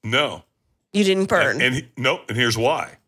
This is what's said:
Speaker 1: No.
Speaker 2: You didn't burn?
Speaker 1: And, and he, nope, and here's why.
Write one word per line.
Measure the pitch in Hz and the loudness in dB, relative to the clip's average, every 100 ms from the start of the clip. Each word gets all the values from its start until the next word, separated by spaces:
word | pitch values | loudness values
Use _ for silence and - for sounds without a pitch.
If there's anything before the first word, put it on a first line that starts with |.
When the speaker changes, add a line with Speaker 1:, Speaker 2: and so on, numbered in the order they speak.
Speaker 1:
No. | 110 120 147 82 - _ _ _ _ | 0 0 0 -4 -18 _ _ _ _
Speaker 2:
You | 202 | 0
didn't | 196 190 196 | 2 2 2
burn? | 196 139 127 | 2 2 2
Speaker 1:
And, | |
and | 127 | 0
he, | 127 127 - | -2 -8 -4
nope, | 127 - - | -2 -2 -6
and | 113 | -2
here's | 120 110 | 0 0
why. | 120 151 - - | 0 -2 -6 -14